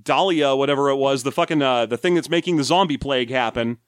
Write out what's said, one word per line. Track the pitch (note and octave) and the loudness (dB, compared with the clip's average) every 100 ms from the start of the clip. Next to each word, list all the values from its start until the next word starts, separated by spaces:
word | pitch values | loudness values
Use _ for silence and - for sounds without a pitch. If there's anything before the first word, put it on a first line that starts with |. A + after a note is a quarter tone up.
Dahlia, | A2 C#3 F#3+ E3 C#3+ C3+ | -2 2 2 2 2 2
whatever | C#3 C#3 C#3 | 2 2 0
it | C#3 | 0
was, | C3+ C#3 | 0 0
the | B2+ | -2
fucking, | D3+ E3+ D#3+ | -2 0 0
uh, | C3+ B2 A2+ | 2 0 0
the | A#2+ | -2
thing | F3+ F3 | 0 0
that's | C#3+ | 0
making | E3+ F3 E3 | -2 0 -2
the | |
zombie | B2+ E3+ F#3+ C#3 | 2 2 2 -2
plague | C#3 C3 A#2+ | -2 -2 -2
happen. | C3 A2+ A#2+ A#2 A#2+ | -2 -2 -2 -4 -6